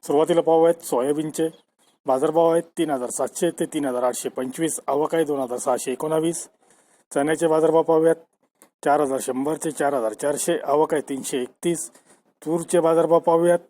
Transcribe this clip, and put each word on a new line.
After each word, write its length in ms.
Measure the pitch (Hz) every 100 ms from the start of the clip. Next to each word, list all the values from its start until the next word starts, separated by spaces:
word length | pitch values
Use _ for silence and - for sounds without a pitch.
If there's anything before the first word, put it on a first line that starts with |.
| -
सुरुवातीला 340 | 147 156 170
पाहूयात 440 | 160 160 165 170
सोयाबीनचे 640 | - 131 131 147 156 147 160 - _ _ _ _ -
बाजारभाव 460 | 131 151 156 165
आहेत 100 | 165 165 -
तीन 120 | 160
हजार 180 | 139 123
सातशे 400 | - 127 - 175
ते 140 | 160
तीन 200 | 165 156
हजार 180 | 143 123
आठशे 260 | 123 117 131
पंचवीस, 520 | - 131 127 160 - -
आवक 280 | 139 156
आहे 100 | 165
दोन 160 | 151 143
हजार 180 | 127 123
सहाशे 340 | 139 123 -
एकोणावीस. 560 | 127 156 160 160 165 - _ _ _ _ _ _
चण्याचे 320 | - 143 160 165
बाजारभाव 360 | 156 160 160
पाहूयात, 320 | 160 165 160 165 _ _ _ _ _ _
चार 160 | - 147
हजार 180 | 143 135
शंभर 320 | 113 127 139 156
ते 60 | 170
चार 240 | - 143
हजार 180 | 139 110
चारशे, 460 | 107 143 143 - 165
आवक 300 | - 143 156
आहे 140 | 156 131
तीनशे 300 | 135 117 135
एकतीस. 520 | 123 _ 175 165 - _ _ _ _ _ -
तूरचे 340 | 170 165 170
बाजारभाव 380 | 165 165 156 165
पाहूयात 400 | 160 165 175 175 -